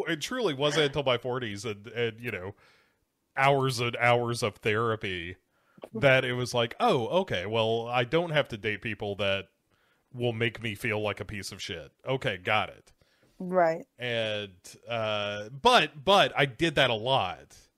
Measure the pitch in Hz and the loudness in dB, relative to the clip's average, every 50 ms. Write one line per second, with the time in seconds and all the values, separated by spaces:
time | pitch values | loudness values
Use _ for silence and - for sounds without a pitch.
0 | - 156 165 151 - - 247 254 233 180 143 131 147 147 147 160 151 139 139 151 | -4 -4 -4 -4 -4 -6 -4 -2 -2 -2 0 0 0 0 2 2 2 2 0 0
1 | 135 135 123 120 - 127 123 131 123 107 101 98 110 117 104 101 104 117 107 117 | 0 2 0 0 0 -4 -4 -4 -4 -6 -8 -6 -6 -8 -8 -8 -12 -10 -4 -2
2 | 120 117 110 113 120 120 104 92 90 98 - - _ _ _ _ _ _ _ _ | -2 -2 -4 -6 -8 -8 -8 -6 -8 -10 -12 -12 _ _ _ _ _ _ _ _
3 | _ _ _ _ _ _ _ 135 135 139 143 135 131 131 123 123 127 120 117 117 | _ _ _ _ _ _ _ 2 4 4 4 4 2 0 0 -2 -2 -4 -2 2
4 | 120 120 120 120 120 117 120 113 117 107 - - - 117 104 110 117 117 110 104 | 4 4 6 4 4 0 -2 -2 -2 -2 -4 -2 -2 0 0 2 2 0 -2 -2
5 | - 101 92 87 85 87 92 - _ _ _ _ _ _ _ - - - - - | -4 -6 -6 -6 -8 -10 -12 -14 _ _ _ _ _ _ _ -20 -20 -14 -6 2
6 | 147 135 131 131 131 123 123 123 123 117 - 120 117 117 - - 233 240 180 131 | 4 6 6 6 4 0 -2 -4 -4 -2 -2 -2 -2 -2 -2 0 2 2 2 2
7 | 110 - 156 180 190 - 117 90 87 101 110 113 110 113 113 117 113 117 120 123 | 0 0 0 0 0 0 -4 -4 -4 -2 0 0 2 2 0 -2 -2 -2 -2 -2
8 | 127 113 156 165 180 170 151 151 131 - 120 104 101 110 104 98 - 117 104 - | 0 2 0 0 0 0 0 0 0 0 -4 -6 -4 -4 -4 -4 -6 -8 -6 -6
9 | 110 101 101 95 104 98 98 98 92 - _ _ _ _ _ _ _ _ _ _ | -4 -6 -4 -2 0 0 0 0 -4 -8 _ _ _ _ _ _ _ _ _ _
10 | _ _ - 120 120 120 113 110 117 117 107 - 113 113 101 - - 113 104 107 | _ _ -6 -2 -2 -2 0 0 -2 -2 -2 -4 -6 -8 -6 -4 -4 -2 -2 0
11 | 107 104 98 - 104 - 107 101 92 - 104 92 - - 95 82 71 67 - _ | -2 -2 -4 -4 -8 -10 -10 -10 -10 -12 -12 -12 -10 -10 -10 -10 -12 -14 -20 _
12 | _ 127 135 131 - 127 98 90 92 110 107 107 92 78 64 50 _ _ _ _ | _ -4 -4 -2 -2 -4 -4 -4 -2 0 0 0 0 -2 -6 -14 _ _ _ _
13 | _ _ _ _ _ _ _ _ 190 180 185 180 170 165 160 170 - - _ - | _ _ _ _ _ _ _ _ -8 0 2 4 4 4 2 -2 -8 -14 _ -10
14 | 123 123 117 113 110 110 107 104 104 101 92 90 _ - - - - 110 120 113 | -6 -4 -2 -2 -2 -2 -2 -4 -6 -8 -12 -18 _ -20 -20 -20 -10 -6 -4 -4
15 | 110 107 107 104 104 104 104 104 104 110 131 139 - 240 254 214 156 - - 156 | -2 -2 -2 -2 -2 -4 -6 -8 -10 -12 -12 2 4 6 6 6 4 2 -2 -4
16 | 127 185 202 190 151 131 - - 143 139 117 - 165 170 147 156 139 123 117 107 | 2 6 6 6 6 6 4 2 2 2 2 0 0 2 4 4 4 4 4 0
17 | 107 127 135 123 98 90 82 65 71 - - - - _ _ | 0 2 2 2 2 0 -4 -8 -14 -20 -20 -20 -20 _ _